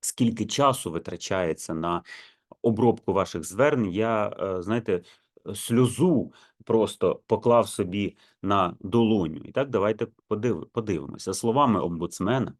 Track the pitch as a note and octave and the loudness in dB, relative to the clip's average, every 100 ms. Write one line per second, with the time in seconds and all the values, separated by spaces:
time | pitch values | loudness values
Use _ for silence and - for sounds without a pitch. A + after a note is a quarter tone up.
0 | - - A#2+ A2+ G#2+ - C#3 B2+ - D#2+ | -8 0 0 0 -4 2 2 2 -4 -8
1 | - F2 - F#2+ F2 D#2 - D#2+ E2 E2+ | -8 -12 -4 -2 0 -2 -4 -4 -2 -4
2 | - - - _ _ - A#2 G#2 A#2+ A2 | -6 -20 -20 _ _ -4 -2 2 2 2
3 | - F#2+ F#2 F2 D#2 F#2+ C#3 D3 G#2 F2+ | 0 0 0 -4 -8 0 2 2 0 0
4 | A2 A2 G#2 - F#2+ F#2 F2+ A#2 A2+ F2+ | 0 0 -2 -4 -4 -4 -2 -4 0 -4
5 | - _ _ _ E2 - - A#2 B2 - | -4 _ _ _ -14 -12 0 2 2 4
6 | E3+ C#3+ D#2+ - _ _ - A2+ G2+ - | 2 2 0 -10 _ _ 0 2 2 2
7 | F#2 - _ A2 A#2+ A#2+ G#2+ - G2 G2 | 0 0 _ 0 4 4 4 -2 -4 -2
8 | G2 - _ _ G2 G2+ F2+ - G2+ A#2 | -4 -6 _ _ 0 2 2 -2 0 2
9 | A2+ A2 E2 D#2+ - - C#3 A2+ G2+ A2 | 4 4 2 -4 -8 -4 -2 0 0 0
10 | A2+ _ _ G#2+ A#2+ F2+ - - G#2+ E2+ | -6 _ _ -4 -2 -2 -4 -8 -4 -4
11 | C#2 - - F#2+ A#2 A#2+ C#3+ G2 E2 E2+ | -6 -10 -6 -4 0 2 4 2 0 -4
12 | F2 - F#2+ C3 G#2 - | -6 -4 -2 0 -2 -8